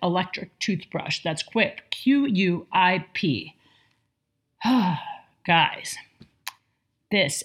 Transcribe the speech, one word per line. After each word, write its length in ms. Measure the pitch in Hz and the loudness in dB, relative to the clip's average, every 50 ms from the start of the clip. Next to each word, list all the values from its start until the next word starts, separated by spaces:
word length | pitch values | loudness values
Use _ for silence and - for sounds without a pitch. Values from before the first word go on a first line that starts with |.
electric 540 | 190 175 175 185 180 180 - - 185 - _ - | -2 0 0 0 -2 -4 -6 -12 -12 -12 _ -8
toothbrush. 640 | - - 185 - - - - - - - - - | -4 -2 -4 -4 -4 -8 -8 -8 -6 -6 -6 -4
That's 200 | - 165 160 - | -4 -4 -6 -6
Quip, 380 | - - - 226 202 - - - - - | -6 -4 0 0 0 0 -2 -10 -12 -12
Q 340 | - - - 254 277 285 277 | -8 -2 2 4 4 4 4
U 420 | 277 196 180 196 180 175 160 175 - | 2 2 2 2 2 0 0 -2 -2
I 320 | - 185 185 180 185 185 - - | 2 4 4 4 4 2 -2 -6
P. 440 | - - - 160 127 95 80 - - _ _ _ _ _ _ _ _ _ _ _ _ _ _ _ _ _ _ _ _ - - | -6 -2 0 0 0 -2 -4 -10 -18 _ _ _ _ _ _ _ _ _ _ _ _ _ _ _ _ _ _ _ _ -4 0
<sighs> 800 | 240 262 247 185 180 156 - - - - - - _ _ _ - | 2 4 4 4 2 0 -2 -6 -10 -14 -16 -18 _ _ _ 0
Guys, 520 | - 170 165 151 - - - - - - - - _ _ - - _ _ _ - - - _ _ _ _ _ _ _ _ _ _ - | 2 4 4 4 2 -2 -6 -12 -12 -12 -14 -16 _ _ -20 -20 _ _ _ -16 -16 -16 _ _ _ _ _ _ _ _ _ _ -2
this 320 | 208 196 156 143 - - | 0 0 0 0 -2 -4